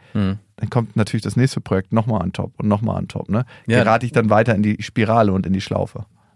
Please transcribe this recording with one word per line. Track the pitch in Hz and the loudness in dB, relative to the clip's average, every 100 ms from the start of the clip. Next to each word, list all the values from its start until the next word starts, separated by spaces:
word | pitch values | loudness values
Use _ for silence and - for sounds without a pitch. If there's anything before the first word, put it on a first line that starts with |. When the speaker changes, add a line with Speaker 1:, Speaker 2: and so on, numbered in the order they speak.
| _ | _
Speaker 1:
Hm. | 107 95 101 - - | -2 -2 -4 -10 -10
Speaker 2:
dann | 107 | -4
kommt | 120 113 - | -2 -2 -2
natürlich | 104 110 | -2 -2
das | 107 110 | -2 0
nächste | 131 - | 0 0
Projekt | - 95 - | -2 -2 0
nochmal | 110 113 107 | -2 0 -2
on | 90 | -2
top | - 95 - | -4 -8 -4
und | 104 | 0
nochmal | 104 110 92 | 0 0 -4
on | 92 | -4
top, | - - | -8 -4
ne? | 104 127 - - | -2 -4 -8 0
Speaker 1:
Ja. | 120 | 2
Speaker 2:
Gerate | 113 117 123 | 4 2 2
ich | |
dann | 120 110 | 0 4
weiter | 104 120 | 4 4
in | 104 | 2
die | 104 104 | 0 -2
Spirale | - - 107 117 104 | -4 -2 2 4 4
und | 95 90 | 2 0
in | |
die | 95 | -2
Schlaufe? | - 98 95 - - _ _ | -2 -4 -4 -8 -16 _ _